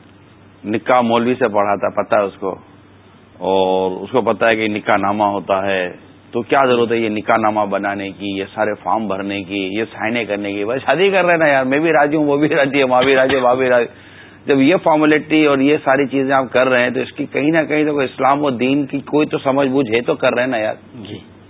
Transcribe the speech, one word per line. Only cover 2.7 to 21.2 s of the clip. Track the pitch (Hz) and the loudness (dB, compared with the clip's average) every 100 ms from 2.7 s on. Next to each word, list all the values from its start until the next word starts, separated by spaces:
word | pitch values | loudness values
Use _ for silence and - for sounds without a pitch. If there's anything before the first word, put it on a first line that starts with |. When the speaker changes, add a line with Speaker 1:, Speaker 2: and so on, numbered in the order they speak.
| - - - - - - - | -20 -20 -20 -20 -20 -20 -8
Speaker 1:
اور | 90 95 92 95 95 92 | -2 2 2 0 -2 -4
اس | 98 | -4
کو | 127 | -2
پتہ | 107 101 113 | 0 0 2
ہے | 113 | 2
کہ | 110 | 0
نکاح | 104 107 104 | -4 0 0
نامہ | 98 104 | 0 0
ہوتا | 104 101 85 95 98 | 0 -2 -2 -2 0
ہے، | 95 90 90 - - - | -2 -4 -8 -20 -20 -10
تو | 120 | -8
کیا | 110 139 135 | -2 0 2
ضرورت | 120 117 | 2 2
ہے | 117 | 0
یہ | 113 | -2
نکاح | 107 101 113 | -4 0 0
نامہ | 107 107 104 | 2 0 -2
بنانے | 98 101 101 98 | -2 -4 -6 -8
کی، | 95 101 | -10 -8
یہ | 98 98 - | -6 -6 -4
سارے | 107 104 | -4 -4
فارم | 90 107 107 | -2 -2 -2
بھرنے | 95 98 101 | -6 -6 -8
کی، | 90 101 95 | -6 -6 -4
یہ | 104 | -4
سائنیں | 110 - 110 120 104 | -6 -6 -6 -4 -4
کرنے | 101 101 | -4 -4
کی؟ | 101 101 | -6 -4
بس | 131 131 | -4 -2
شادی | 147 196 | 0 2
کر | 190 175 | 2 2
رہے | 170 | 2
نا | 156 | 2
یار، | 139 | 2
میں | 131 139 | 2 0
بھی | 165 | 2
راضی | 156 147 156 | 2 2 2
ہوں، | 147 | 0
وہ | 143 | 0
بھی | 151 | 0
راضی | 156 139 139 | 2 0 2
ہے، | 131 | 2
ماں | 127 | 2
بھی | 131 135 | 4 4
راضی | 131 135 | 2 2
ہے، | |
باپ | 123 127 | 2 2
بھی | 127 | 2
راضی۔ | 123 113 - - - - - - | 2 0 -6 -20 -20 -20 -10 0
جب | 139 | 2
یہ | 135 180 | 4 4
فارمیلٹی | 170 156 151 151 156 156 151 | 2 2 4 2 2 2 4
اور | 139 | 4
یہ | 139 147 | 2 2
ساری | 143 135 139 | 2 2 2
چیزیں | 139 135 135 | -2 0 0
آپ | 127 | 0
کر | 123 131 | 0 2
رہے | 123 | 2
ہیں، | 123 | 2
تو | 123 | -2
اس | 123 | -6
کی | - - | -8 -6
کہیں | 139 147 | -2 0
نہ | 165 147 | 0 0
کہیں | 151 151 | 0 0
تو | |
کوئی | 147 127 | 0 -4
اسلام | - 131 143 | 0 0 0
و | 147 | 0
دین | 120 127 139 139 | -2 0 0 -2
کی | 143 | -6
کوئی | 120 147 151 | -2 0 0
تو | 151 | -2
سمجھ | 139 135 139 | -2 0 0
بوجھ | 131 123 | 0 0
ہے | 113 | 0
تو | 123 143 | 0 0
کر | 131 | 0
رہے | 120 | 0
ہیں | 127 | -2
نا | 120 | -2
یار، | 107 - - 123 | -4 -6 -12 -18
Speaker 2:
جی۔ | 98 104 | -16 -16